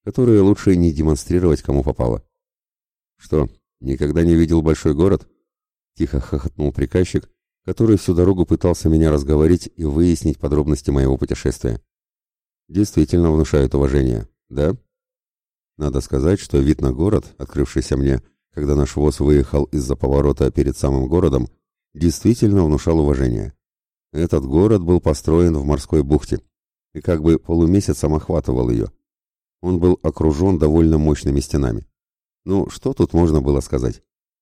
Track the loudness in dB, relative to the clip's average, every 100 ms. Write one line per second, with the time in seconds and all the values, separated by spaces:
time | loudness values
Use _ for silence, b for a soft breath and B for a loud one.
0 | -8 0 4 4 4 2 2 2 2 2
1 | 0 -2 -2 0 2 0 -2 -2 -2 -2
2 | -4 -4 -10 _ _ _ _ _ _ _
3 | _ _ -4 -2 -2 -8 _ _ -6 -4
4 | -2 0 2 4 2 2 0 0 0 0
5 | 0 0 -6 _ _ _ _ _ _ -8
6 | -4 -4 -4 -6 -6 -4 -4 -4 -2 -2
7 | -2 -4 -8 _ _ _ -8 -2 2 2
8 | 2 2 2 2 0 0 0 0 0 2
9 | 2 0 0 2 4 2 -2 -8 -4 0
10 | 2 0 -2 -4 -2 -2 0 -2 -2 0
11 | 0 -2 -4 -4 -6 -4 -6 -8 _ _
12 | _ _ _ _ _ _ -6 -2 0 0
13 | 2 2 2 2 2 0 0 0 0 0
14 | 0 -2 -8 _ -12 -4 -4 -4 _ _
15 | _ _ _ _ _ _ _ -8 -6 -4
16 | -4 -2 0 -2 -2 0 2 2 0 -2
17 | 0 -2 -4 -14 -10 -6 -4 -4 -4 -2
18 | 0 -2 -6 _ _ -6 -2 0 0 0
19 | 0 0 2 2 2 -2 -2 -4 -4 -4
20 | 0 0 0 0 -2 0 -2 -2 -2 -2
21 | 0 0 2 0 -4 _ _ _ _ -2
22 | -2 0 0 2 2 2 2 0 0 0
23 | 0 0 -2 -4 -8 -14 _ _ _ _
24 | _ -6 -2 -2 0 2 4 2 2 0
25 | 0 -2 2 2 2 2 -2 -2 0 -2
26 | 2 0 0 -8 _ _ _ _ _ -8
27 | -4 0 2 0 0 0 2 2 0 -2
28 | -2 -2 -2 -4 -2 -2 -2 -2 -4 -10
29 | _ _ _ _ _ _ -4 0 2 2
30 | -2 -2 0 2 0 2 2 4 4 2
31 | 2 0 -2 -4 -2 -4 -4 -6 -12 _
32 | _ _ _ _ -4 -4 -4 -6 -6 -2
33 | 0 2 2 2 2 -2 -2 -4 -4 -8
34 | _ _ _ _